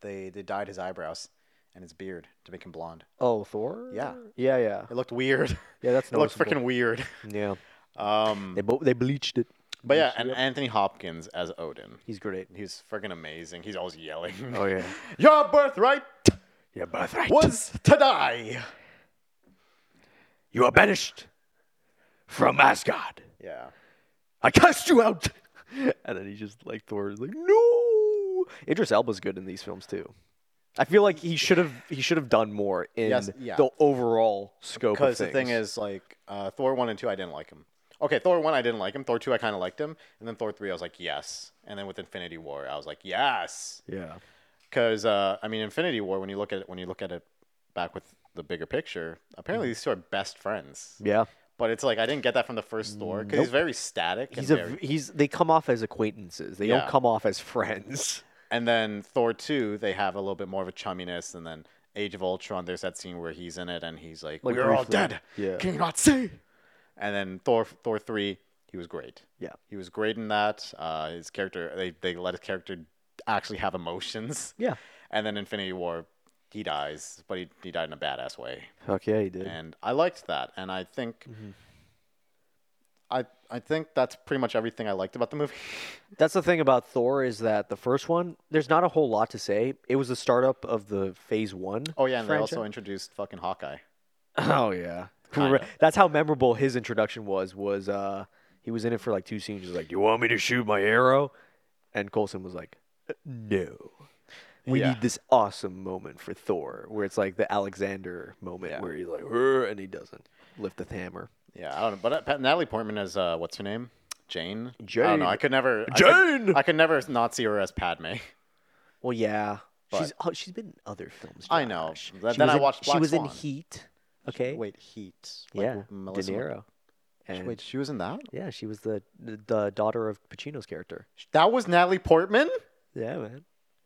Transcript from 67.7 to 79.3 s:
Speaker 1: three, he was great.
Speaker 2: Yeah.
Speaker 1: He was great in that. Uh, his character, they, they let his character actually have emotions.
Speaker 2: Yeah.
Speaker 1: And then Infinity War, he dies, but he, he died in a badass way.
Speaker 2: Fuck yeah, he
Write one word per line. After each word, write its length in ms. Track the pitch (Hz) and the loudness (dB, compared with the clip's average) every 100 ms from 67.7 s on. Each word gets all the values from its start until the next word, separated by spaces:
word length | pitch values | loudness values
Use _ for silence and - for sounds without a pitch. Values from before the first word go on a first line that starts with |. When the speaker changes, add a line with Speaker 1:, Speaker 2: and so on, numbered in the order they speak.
| - 120 107 | -4 -4 -4
Speaker 1:
three, 400 | - 107 101 95 _ _ _ | -2 -2 -2 -4 _ _ _
he 60 | 92 | -14
was 100 | 85 | -12
great. 360 | - 62 - _ _ | -12 -12 -18 _ _
Speaker 2:
Yeah. 140 | 85 - _ | -16 -16 _
Speaker 1:
He 80 | 104 | -14
was 120 | 87 | -10
great 280 | - 107 110 | -4 -2 -2
in 120 | 107 | -2
that. 440 | 107 107 107 - - | 2 2 -2 -10 -10
Uh, 300 | 80 80 78 | -6 -4 -6
his 200 | 85 80 | -8 -10
character, 420 | - 95 90 85 | -6 -6 -6 -8
they, 200 | 87 92 80 | -6 -8 -6
they 140 | 92 | -6
let 200 | 87 90 | -4 -6
his 60 | 90 | -6
character 380 | - 95 - 90 80 _ _ - - | -6 -8 -8 -12 -14 _ _ -10 -4
actually 320 | 104 - 101 | -2 -4 -4
have 160 | 98 | -4
emotions. 800 | 90 85 90 - 110 113 151 - - | -4 -6 -8 -8 -10 -10 -10 -12 -4
Speaker 2:
Yeah. 160 | 233 - - - - | -4 -4 -10 -20 -6
Speaker 1:
And 160 | 107 107 | -4 -2
then 100 | 104 | -6
Infinity 360 | 98 107 95 | -6 -6 -6
War, 340 | 92 87 85 82 _ _ _ _ | -6 -6 -6 -10 _ _ _ _
he 100 | 107 | -10
dies, 640 | 90 76 73 76 - - - | -6 -4 -6 -8 -14 -18 -10
but 120 | 92 | -10
he, 100 | 85 _ | -10 _
he 120 | 92 | -10
died 160 | 85 80 | -6 -6
in 40 | |
a 40 | 73 | -6
badass 420 | 76 65 64 - | -6 -6 -8 -12
way. 260 | 60 64 - _ - | -12 -14 -16 _ -4
Speaker 2:
Fuck 220 | 98 - | -2 0
yeah, 120 | 107 | 0
he 80 | 98 | -2